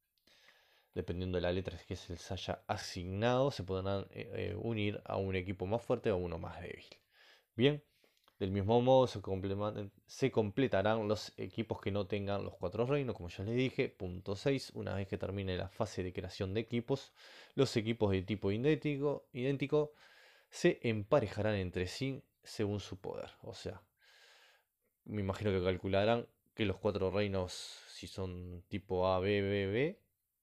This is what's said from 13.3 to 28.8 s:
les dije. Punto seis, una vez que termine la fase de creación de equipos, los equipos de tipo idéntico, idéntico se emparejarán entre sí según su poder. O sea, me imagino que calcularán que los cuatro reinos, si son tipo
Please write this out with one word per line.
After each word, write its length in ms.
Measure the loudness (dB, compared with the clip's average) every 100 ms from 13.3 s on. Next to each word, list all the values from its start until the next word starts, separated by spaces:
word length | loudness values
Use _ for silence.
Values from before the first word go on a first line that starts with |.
| -6
les 140 | -2 0
dije. 320 | 0 0 -2
Punto 480 | -2 -8 -6 -6 -2
seis, 340 | 0 0 -2
una 200 | -8 -4
vez 140 | -4 -4
que 100 | -4
termine 380 | -4 -2 -2 -2
la 120 | -4
fase 360 | -4 -4 -2
de 80 | -4
creación 420 | -4 -8 -6 -2
de 60 | -2
equipos, 520 | -2 -2 0 -2 -4 _ -20 -20 -10 2
los 200 | 2 2
equipos 360 | 0 2 4
de 100 | 4
tipo 300 | 2 0 0
idéntico, 760 | 2 2 2 0 0 0 -2 -6
idéntico 600 | -4 0 0 2 2 2 -6 -20 -20 -20 -20 _
se 300 | 2 4 4
emparejarán 760 | 0 0 4 2 2 0 2 2
entre 320 | 0 -2 -2
sí 340 | -2 -4 -4 -12 _
según 340 | -14 -4 -2 -2
su 220 | -6 -10
poder. 300 | -8 -8 -10 -12
O 120 | -14
sea, 280 | -10 -10 -12 _ _ _ -20 -20 -20 -20 _ _ _ _ _ -6
me 140 | -2
imagino 300 | 0 0 2
que 120 | 2
calcularán 640 | 2 2 2 4 4 2 0 _ _
que 100 | -2
los 120 | -2 2
cuatro 340 | 0 2 2
reinos, 420 | 2 0 0 -2 -6 -12 -16 -18
si 180 | -14 -12
son 580 | -8 -6 -6 -10 -12 -8
tipo 380 | -8